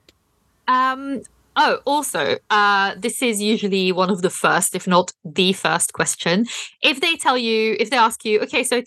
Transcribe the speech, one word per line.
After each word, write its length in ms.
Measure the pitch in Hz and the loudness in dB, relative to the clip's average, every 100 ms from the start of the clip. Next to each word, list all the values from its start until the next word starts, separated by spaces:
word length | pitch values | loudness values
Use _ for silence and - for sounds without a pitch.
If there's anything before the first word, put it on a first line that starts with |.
| _ _ _ _ _ _ - | _ _ _ _ _ _ 0
Um, 560 | 254 262 262 277 269 - _ _ - | 2 0 -2 -6 -8 -10 _ _ 0
oh, 240 | 285 185 - | 2 2 0
also, 520 | 294 277 170 131 113 - | -2 -2 -2 -2 -2 0
uh, 460 | 208 208 202 196 185 | 2 4 2 0 -2
this 240 | 240 233 | -6 -2
is 200 | 254 202 | -2 0
usually 500 | 208 220 196 190 185 | 0 0 0 0 0
one 180 | 180 185 | 2 0
of 120 | 196 | 0
the 80 | 180 | -2
first, 460 | - 165 156 - 180 | 0 2 2 0 -4
if 120 | - | 2
not 240 | 180 180 - 165 | 2 2 -4 -8
the 260 | 143 185 | 0 0
first 400 | 190 165 165 - | 2 0 0 -2
question. 520 | - 160 - 175 180 240 - - _ | -4 -4 -2 0 0 0 -6 -12 _
If 200 | 285 269 | 0 0
they 160 | 349 330 | -2 0
tell 200 | 330 254 | 0 0
you, 380 | 233 220 220 220 | 2 0 0 -2
if 100 | 220 | 0
they 80 | 262 | 2
ask 260 | 226 - | 2 0
you, 160 | 226 214 | -2 -2
"Okay, 220 | 254 - | 0 -2
so 180 | 254 247 | 0 -2